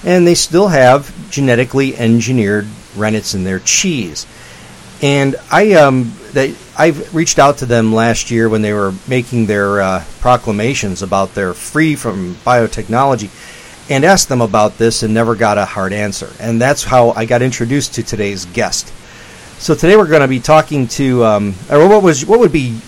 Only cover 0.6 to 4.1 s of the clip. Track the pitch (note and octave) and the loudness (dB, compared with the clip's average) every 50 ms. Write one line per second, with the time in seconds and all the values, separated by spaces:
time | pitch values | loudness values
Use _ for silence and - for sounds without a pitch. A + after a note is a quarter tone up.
0.6 | G3+ G3+ E3 C#3 B2+ B2 C3 C#3+ C#3 - - - - - - C#3+ C#3 C3 A#2+ A#2 | 2 2 4 4 6 6 6 4 2 -6 -16 -18 -16 -10 -6 -2 0 2 2 0
1.6 | C3 B2+ - C3+ C#3 C3+ C3 - A#2+ A2+ A2+ A#2 G#2+ A2+ C3 B2 G#2+ G2 G#2 G#2 | 0 -2 0 -2 -2 -2 -2 -2 0 2 2 2 2 0 -2 0 0 0 -2 -2
2.6 | G#2 G#2+ G#2+ - - - - G2 G#2+ G#2+ G#2+ G#2+ G2 - - F#2+ F#2 F#2+ F#2+ F#2 | -4 -6 -14 -18 -20 -16 -8 -6 -4 -2 -2 -4 -4 -6 -6 -6 -4 -4 -6 -6
3.6 | - - - - - F#3+ E3+ C3+ G#2 E2+ | -4 -2 -2 -2 -2 -2 -4 -4 -6 -8